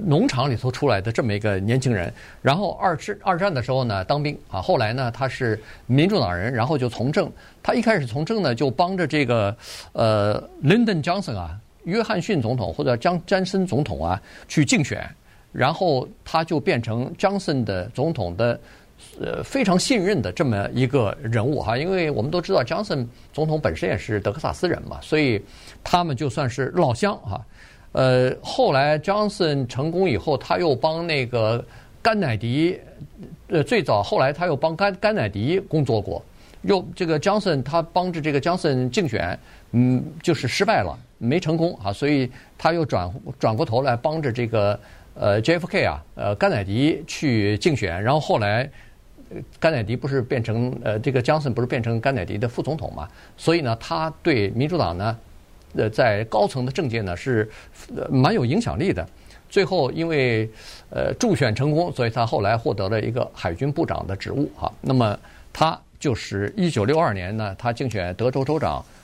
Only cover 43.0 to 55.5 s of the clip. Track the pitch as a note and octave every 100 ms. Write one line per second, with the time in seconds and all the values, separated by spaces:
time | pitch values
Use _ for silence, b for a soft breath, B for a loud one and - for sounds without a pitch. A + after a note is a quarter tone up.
43 | F2 A2+ - - A#2 A2 E3 A#2 C#3 A#2
44 | D#3 D#3+ C#3+ A#2+ A#2 A2+ G2+ G#2 B B
45 | B - G#2 G#2 A2+ E3+ E3+ G3 A2 C#2+
46 | - - G2+ G2+ G3 C3+ F#2+ G#2+ D3 -
47 | D#3+ - D3+ A2+ G2+ G#2 F3+ C3+ F#2 E2+
48 | G#2+ D3+ C#3 D#3+ G#2 A2 C#3+ - B B
49 | - - - G#2 - - D#3+ C#3+ G2+ B2
50 | C#3+ C#3 B2 C3+ A#2 A2 B2 C3+ A#2 G#2+
51 | C3+ B2+ A#2+ D#3 C#3+ A2 B2 C3+ A#2 A2+
52 | C3+ C3 F2+ G#2 A#2 - - D#3 - -
53 | D2 B B B - E3+ C3 A#2 - E3
54 | D#3+ - F3 B2+ G2+ A2+ D3+ F3 F#2 F2
55 | G#2+ A2+ - - -